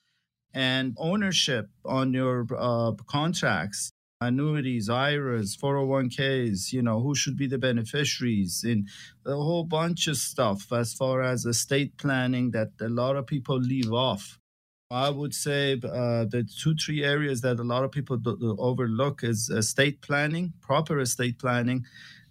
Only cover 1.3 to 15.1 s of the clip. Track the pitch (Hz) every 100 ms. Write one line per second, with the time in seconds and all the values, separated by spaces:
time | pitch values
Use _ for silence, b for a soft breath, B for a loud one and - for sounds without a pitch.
1.3 | 170 - 120 98 _ - 131 131 127 131
2.3 | 123 117 127 123 117 113 110 - 143 160
3.3 | 170 143 92 90 - - - _ _ 120
4.3 | 127 151 151 131 120 101 120 139 147 135
5.3 | 117 101 - 139 139 135 135 123 - 135
6.3 | 131 120 95 - 127 120 110 131 135 143
7.3 | 135 135 131 131 117 110 143 135 - 123
8.3 | 107 92 - 117 110 101 B B B -
9.3 | 143 147 170 165 160 165 175 - 135 -
10.3 | - 117 101 - 120 113 - 131 131 127
11.3 | 123 117 117 - 139 143 - 143 131 123
12.3 | 127 123 113 110 - 110 117 127 139 127
13.3 | 147 120 131 123 131 113 117 131 104 -
14.3 | - _ _ _ _ _ 123 139